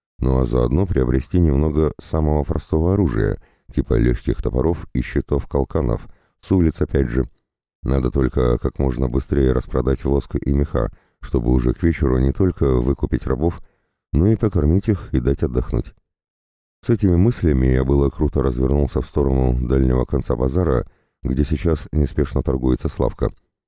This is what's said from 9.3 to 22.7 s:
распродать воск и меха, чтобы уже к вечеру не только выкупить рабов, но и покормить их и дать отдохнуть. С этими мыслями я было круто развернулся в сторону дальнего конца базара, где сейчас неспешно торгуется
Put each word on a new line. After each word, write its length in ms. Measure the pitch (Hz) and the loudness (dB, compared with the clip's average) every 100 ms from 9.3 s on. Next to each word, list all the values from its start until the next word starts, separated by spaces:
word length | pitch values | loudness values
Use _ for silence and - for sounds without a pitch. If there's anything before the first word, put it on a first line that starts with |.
| 69 65 | 0 2
распродать 520 | 62 - 65 62 65 | 0 -2 -2 -2 -2
воск 320 | 67 69 - - | 0 -2 -2 -6
и 120 | - | -2
меха, 380 | 69 71 - 53 - _ _ | 0 0 -2 -4 -6 _ _
чтобы 300 | - 65 58 | -6 -2 2
уже 240 | 64 60 | 2 0
к 80 | - | 0
вечеру 360 | 87 78 71 64 | 0 0 0 2
не 140 | 65 | 0
только 340 | 65 92 - 69 64 | 2 0 0 0 2
выкупить 500 | 60 69 - 62 62 | 0 -2 -2 -4 -2
рабов, 340 | 64 82 - - _ _ _ _ | -2 -2 -2 -10 _ _ _ _
но 120 | 71 95 | 2 2
и 100 | 110 | 2
покормить 520 | 110 92 73 90 - | 0 2 2 2 2
их 240 | 98 - | -2 -2
и 80 | 67 | -2
дать 220 | 62 69 | 0 0
отдохнуть. 520 | 78 62 - - - - _ _ _ _ _ _ _ _ | 0 -2 -2 -4 -6 -12 _ _ _ _ _ _ _ _
С 60 | - | -2
этими 280 | 117 101 87 | 0 2 4
мыслями 500 | 101 - 82 67 65 | 2 2 0 2 2
я 180 | 65 | 2
было 240 | 65 71 69 | 2 2 2
круто 340 | - 76 73 | 0 -2 0
развернулся 600 | 67 62 64 69 71 73 | 0 0 0 2 0 -2
в 40 | - | -2
сторону 600 | - 67 67 64 62 62 | -2 0 2 2 0 0
дальнего 380 | 67 65 64 60 | 2 2 2 0
конца 280 | 69 60 | -2 -2
базара, 520 | 60 65 78 85 62 - - _ _ | -2 -2 0 0 0 -2 -10 _ _
где 220 | - 65 | -4 -2
сейчас 440 | 71 78 82 78 - | 0 0 -2 -2 -2
неспешно 500 | 78 73 - 71 71 | -2 -2 -2 -2 -2
торгуется 460 | 69 65 64 | -2 -2 0